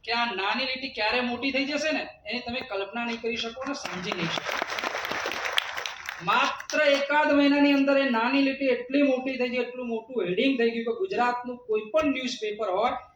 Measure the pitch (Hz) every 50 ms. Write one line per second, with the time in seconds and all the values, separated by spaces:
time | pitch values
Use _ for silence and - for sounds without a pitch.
0 | - 214 233 240 240 226 202 185 196 208 220 240 269 254 262 262 262 262 - 233
1 | 208 220 233 247 247 240 240 233 269 277 - 269 269 269 302 285 302 311 285 220
2 | 202 - - - _ 208 226 240 240 240 240 254 - - 208 196 202 - - 240
3 | 233 233 233 233 - 226 233 226 220 226 240 254 269 277 277 - - - 180 180
4 | 185 208 - 175 170 165 - - - - - - - - - - - - - -
5 | - - - - - - - - - - - - - - - - - - - -
6 | - - - - 170 180 220 254 269 269 - - - - - 302 302 285 277 277
7 | 277 285 294 302 302 302 294 285 285 277 277 285 285 285 285 277 269 277 277 269
8 | 277 262 240 220 233 247 269 277 277 269 262 - 277 262 247 233 - - 269 285
9 | 285 262 254 247 262 269 262 233 247 247 240 247 233 240 247 247 247 233 226 220
10 | 220 - 262 226 185 175 185 185 262 277 269 233 233 233 226 233 226 233 226 -
11 | - - 208 226 240 247 247 247 247 247 247 240 - 214 214 220 214 - - 311
12 | 311 285 262 262 262 233 - - 214 208 208 214 220 190 180 202 226 254 269 254
13 | - - _